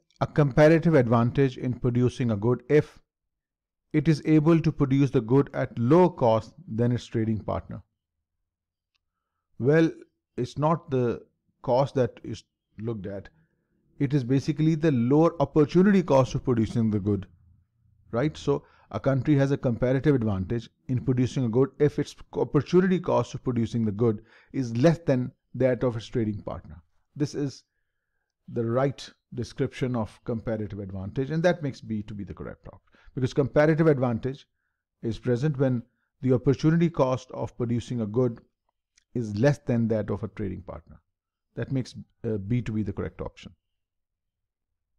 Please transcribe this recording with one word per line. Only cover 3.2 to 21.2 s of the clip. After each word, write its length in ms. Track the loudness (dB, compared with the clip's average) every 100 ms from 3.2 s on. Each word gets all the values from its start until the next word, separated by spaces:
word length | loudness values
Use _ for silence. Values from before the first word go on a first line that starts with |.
| _ _ _ _ _ _ _ -2
it 120 | 0
is 160 | 0 2
able 340 | 4 4 4
to 100 | 2
produce 400 | 0 0 2 2
the 120 | 0
good 260 | 2 2 2 -2
at 240 | -6 -2
lower 320 | 2 4 4
cost 420 | 2 2 2 -2 -14 -10
than 240 | -2 -2
its 140 | -2 -4
trading 320 | -4 -2 -4
partner. 440 | -4 -8 -8 -16 -18 _ _ _ _ _ _ _ _ _ _ _ _ _ _ _ _ -4
Well, 320 | 2 4 2 0 -16 _ _ -8
it's 180 | -8 -2
not 340 | -2 -2 -2
the 320 | -2 -2 -2 -10 _ _ _
cost 320 | -2 0 0 0
that 240 | -2 -4 -14
is 200 | -14 -16 _ _ -12
looked 280 | -10 -8 -10
at. 220 | -12 -16 _ _ _ _ _ _ -6
It 160 | -2 0
is 100 | 0
basically 500 | 0 0 0 0 2
the 160 | 2
lower 440 | 2 4 4 4 2
opportunity 640 | 0 2 4 4 6 4
cost 320 | 4 2 2 0
of 80 |
producing 480 | -2 0 0 0 0
the 80 | 0
good, 280 | 0 -2 -4 _ _ _ _ _ _ _ _
right? 240 | -2 -2 -2
So 260 | -2 -4 -4 _ -12
a 80 | -6
country 380 | 0 0 2 2
has 140 | 2
a 80 | 0
comparative 560 | -2 0 0 2 2 2
advantage 560 | 2 -2 -4 -6 -8 _ -6
in 160 | -4 -2
producing 400 | 0